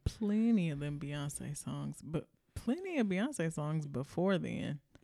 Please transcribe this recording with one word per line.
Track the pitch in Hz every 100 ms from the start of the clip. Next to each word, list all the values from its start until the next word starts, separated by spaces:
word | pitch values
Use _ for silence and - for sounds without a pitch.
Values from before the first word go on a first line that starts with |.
Plenty | - - 208 214 233 220 165
of | 143
them | 147 143
Beyonce | 143 147 143 - - 147
songs, | - 143 143 -
but | - 165 - _ _
plenty | - - 339 381 311
of | 208
Beyonce | 185 269 262 165
songs | 160 147 156 143
before | 127 135 - 190 180
then. | 131 113 - 147 - -